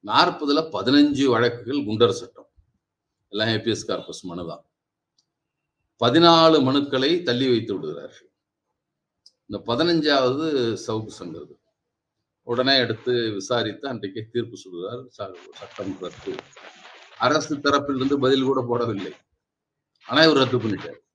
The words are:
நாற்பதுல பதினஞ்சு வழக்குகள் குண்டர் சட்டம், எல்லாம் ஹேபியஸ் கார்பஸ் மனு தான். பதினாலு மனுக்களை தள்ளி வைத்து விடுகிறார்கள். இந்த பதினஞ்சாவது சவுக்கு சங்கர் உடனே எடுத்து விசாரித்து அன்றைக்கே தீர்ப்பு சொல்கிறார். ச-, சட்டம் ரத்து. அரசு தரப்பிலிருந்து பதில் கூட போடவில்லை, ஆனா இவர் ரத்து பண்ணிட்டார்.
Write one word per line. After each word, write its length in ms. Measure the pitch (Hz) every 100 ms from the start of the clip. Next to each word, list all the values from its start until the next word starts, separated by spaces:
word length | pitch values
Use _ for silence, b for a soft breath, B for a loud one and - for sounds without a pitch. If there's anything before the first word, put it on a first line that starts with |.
நாற்பதுல 580 | 101 120 175 170 147 147 160
பதினஞ்சு 560 | 101 123 143 147 131 135
வழக்குகள் 520 | 117 120 - 117 143
குண்டர் 420 | 104 110 117 -
சட்டம், 300 | - - - _ _ _ _ _ _ _ _
எல்லாம் 160 | 101 110
ஹேபியஸ் 400 | - 117 107 -
கார்பஸ் 360 | 98 - 85
மனு 240 | 92 85 82
தான். 160 | 78 _ _ _ _ _ _ _ _ _ _ _ _ _ _
பதினாலு 580 | 120 147 170 165 160 156
மனுக்களை 640 | 131 139 139 131 139 175
தள்ளி 260 | 175 123 131
வைத்து 240 | 117 110
விடுகிறார்கள். 560 | 92 78 78 - - _ _ _ _ _ _ _ _ _ _ _ _ _
இந்த 100 | 104 110
பதினஞ்சாவது 800 | 123 165 170 151 139 127 135 160 139 117
சவுக்கு 400 | 104 - 110 104 -
சங்கர் 300 | 90 80 76 76 _ _ _ _ _ _ _ _ -
உடனே 300 | 120 127 135
எடுத்து 560 | 117 113 - 123 113
விசாரித்து 560 | 101 95 120 110 98 135
அன்றைக்கே 320 | 117 98 101 110
தீர்ப்பு 280 | 120 113 104
சொல்கிறார். 440 | 92 87 95 123 131
ச-, 320 | - 98 90 -
சட்டம் 440 | - - - 95 92
ரத்து. 340 | 90 - 95 92 - - - - - - - -
அரசு 380 | 123 147 - 139
தரப்பிலிருந்து 640 | 143 143 143 131 135 139
பதில் 240 | 127 135
கூட 180 | 131 135
போடவில்லை, 520 | 120 120 117 101 90 - _ _ _ _ _ _ _ _ -
ஆனா 160 | 127
இவர் 140 | 160 139
ரத்து 220 | 127 123
பண்ணிட்டார். 400 | 110 92 - - _